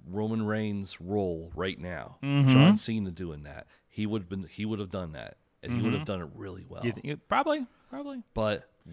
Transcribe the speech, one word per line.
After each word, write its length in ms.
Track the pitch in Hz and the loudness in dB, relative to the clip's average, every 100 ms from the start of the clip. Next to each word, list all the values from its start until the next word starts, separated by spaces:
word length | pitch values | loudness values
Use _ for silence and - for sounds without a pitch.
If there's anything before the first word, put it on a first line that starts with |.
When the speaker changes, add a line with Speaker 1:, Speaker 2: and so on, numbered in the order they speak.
| - | -8
Speaker 1:
Roman 400 | 98 110 113 107 | -4 -2 0 0
Reigns' 540 | 110 107 101 95 - | -2 -2 -4 -6 -10
role 500 | 87 104 95 82 82 82 | -4 0 0 -2 -6 -6
right 240 | 92 - | -4 -4
now. 380 | 87 80 - - | -8 -10 -12 -8
Speaker 2:
Mm-hmm. 280 | 139 143 135 | 0 6 8
Speaker 1:
John 260 | 131 156 208 | 10 10 8
Cena 340 | - 110 98 | 4 -2 -4
doing 320 | 85 87 76 | -6 -8 -8
that. 220 | 73 73 - _ _ | -12 -14 -16 _ _
He 180 | - 107 | -4 -2
would 160 | 110 | -2
have 60 | 87 | -4
been, 160 | 98 | -6
he 200 | 80 - | -8 -6
would 140 | 107 107 | -4 -4
have 120 | 98 | -4
done 220 | 95 85 | -6 -6
that, 260 | 71 50 - _ _ | -8 -12 -16 _ _
and 80 | - | -6
he 100 | 120 | -2
would 100 | 117 | 0
have 100 | 143 | 0
Speaker 2:
Mm-hmm. 180 | 156 95 | -2 -4
Speaker 1:
done 0 | |
it 80 | 78 104 | -6 -10
really 300 | 101 92 - | -12 -12 -14
well. 180 | 95 120 | -6 -4
Speaker 2:
You 60 | |
think, 340 | 104 - 147 - | -4 -6 -8 -2
probably, 400 | 240 294 302 247 _ _ | 0 2 0 -4 _ _
probably. 320 | 262 285 269 - | -12 -10 -12 -8
Speaker 1:
But 340 | - 107 104 - _ - | -2 0 0 -4 _ -12